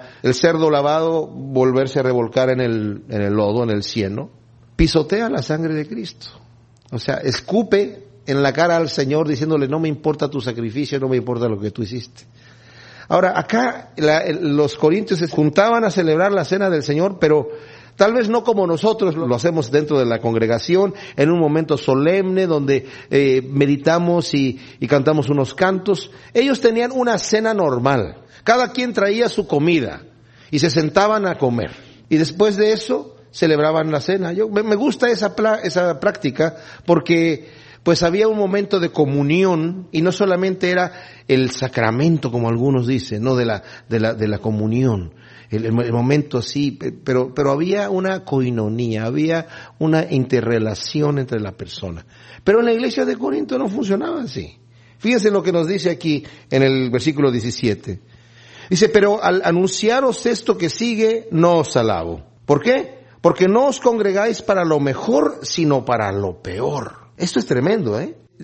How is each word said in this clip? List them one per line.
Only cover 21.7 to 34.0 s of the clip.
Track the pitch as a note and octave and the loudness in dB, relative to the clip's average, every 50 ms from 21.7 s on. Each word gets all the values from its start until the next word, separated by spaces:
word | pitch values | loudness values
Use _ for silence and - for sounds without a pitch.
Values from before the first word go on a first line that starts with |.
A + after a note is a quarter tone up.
| D3+ | -2
solemne | B2 - - C3 C3+ C#3+ D#3+ F#3 G3 F#3+ F#3 F#3 F#3+ F#3+ | -2 0 0 2 2 2 2 2 0 0 0 0 0 0
donde, | F3 D#3+ D3 C#3 C3+ C#3 B2+ - - - - - - | 0 0 0 0 0 0 0 -2 -6 -18 -18 -6 0
eh, | - C#3 C#3+ C3+ C3 C3 B2+ | 2 2 4 4 2 2 0
meditamos | C3 C#3 C#3 C#3+ C#3 C#3+ C#3 C#3 D#3+ E3 F3 F3 E3+ F3 E3+ - - - | -2 0 0 2 2 2 2 2 2 2 2 2 2 2 0 0 0 0
y, | C#3+ C#3 C3 - - - - - - | 0 0 0 -4 -6 -12 -18 -10 -6
y | C#3 | 0
cantamos | A#2+ C#3+ C#3+ C3 D#3 D#3 D3+ C#3 - | 2 2 4 4 4 2 2 2 0
unos | D3 C#3+ C3 - - | 0 0 0 -2 0
cantos. | - F#3 F#3 F#3+ F#3 F#3 G#3+ F#3+ - - - - - - - - | 0 0 2 0 0 0 -2 -2 -2 -2 -14 -18 -20 -12 -4 0
Ellos | A#3 C4 C#4 C4 G3+ | 2 2 2 2 4
tenían | - A#3 A3+ A3+ A#3+ B3 | 2 2 2 2 -2 -2
una | C4 C4 B3 A#3+ A3+ F3+ | -2 -2 0 0 0 -2
cena | - - G#3+ G#3+ A3 A3+ A3 | -2 0 0 0 2 0 0
normal. | G3+ F3 D3 B2+ A#2+ A#2+ C#3 C#3 B2 G2 E2+ - - - - - - - | 2 2 0 0 2 2 2 2 2 0 -2 -8 -14 -20 -20 -18 -6 0
Cada | G#3+ A#3 B3+ B3 G3+ | 2 2 2 2 -2
quien | - B3+ B3 B3 G3 | -2 -4 -4 -2 0
traía | G#3+ G3 G3+ G#3 A3+ A#3+ A#3 | 0 0 2 2 2 0 0
su | - A3 - | 0 -4 -2
comida | - D#3+ C#3+ D3 E3+ E3+ D#3 A#2+ F#2+ D2 - - - - _ _ _ _ - - - | 0 0 2 2 2 2 2 0 -2 -8 -12 -18 -20 -20 _ _ _ _ -20 -10 -4
y | D#3 C#3+ | -2 0
se | C#3+ E3+ | 0 2
sentaban | A#2+ E3 D#3+ D3+ D3 G3 G3+ G#3+ A3 G#3+ G3 | 2 2 0 2 2 4 4 4 2 0 0
a | F3+ E3+ | -2 -2
comer. | - C#3+ B2+ A#2+ A#2 F#2 C#2+ - - - - - - - - | 0 0 0 0 -2 -4 -6 -8 -14 -20 -20 -20 -14 -4 0
Y | D#3+ | 2
después | D#3 D#3+ D#3 D#3+ F3+ G#3 G#3+ G3+ | 2 2 0 0 0 2 2 2
de | G3 G#3+ G#3+ | 2 2 2
eso, | A3 - - - B3 - D4 - - - - _ | 2 0 -2 -4 -4 -4 -4 -10 -20 -20 -20 _
celebraban | - - F3+ E3 D#3 D3 D3+ D#3 D#3+ D#3+ D#3 D#3 | -4 0 2 2 4 4 2 2 2 0 0 0
la | D3+ | -2
cena. | C#3+ | -2